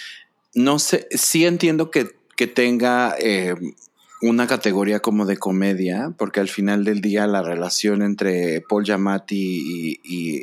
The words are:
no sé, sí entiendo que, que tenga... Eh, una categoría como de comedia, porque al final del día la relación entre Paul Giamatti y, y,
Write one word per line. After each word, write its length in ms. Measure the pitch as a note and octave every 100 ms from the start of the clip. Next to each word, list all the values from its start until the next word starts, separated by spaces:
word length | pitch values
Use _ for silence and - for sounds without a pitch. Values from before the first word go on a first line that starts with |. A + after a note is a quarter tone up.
| - - - _ _
no 260 | A#2+ B2+ D3
sé, 280 | - F3+ -
sí 340 | - - E3 E3+
entiendo 460 | F3 E3+ D#3 D#3+
que, 240 | D3+ A#2 - _ -
que 100 | A#2+
tenga... 680 | - B2 A#2+ B2 B2 A#2+ C#2+
Eh, 360 | A2+ G2 F#2 F2 E2+ - - _ _ -
una 220 | A2+ A#2 A#2+
categoría 540 | B2+ A2 G2 G2+ G#2
como 260 | A2+ G#2 G2
de 120 | G2
comedia, 760 | G2 F#2+ G2 F#2+ F#2 F#2 C#3 E3+
porque 240 | G2+ -
al 80 | G2
final 360 | - G2 G#2
del 180 | G2+ G#2
día 240 | G#2 G#2 G#2
la 160 | G2+
relación 640 | E2 E2+ F2 - G#2 G2+
entre 580 | G2+ G2+ G2 F2+ F2 D#2+
Paul 220 | - G#2
Giamatti 520 | G2+ G2+ G2 G2 - G2+
y, 640 | F#2 F2+ D2 F2 E2 D2+
y, 340 | - F2+ E2 D2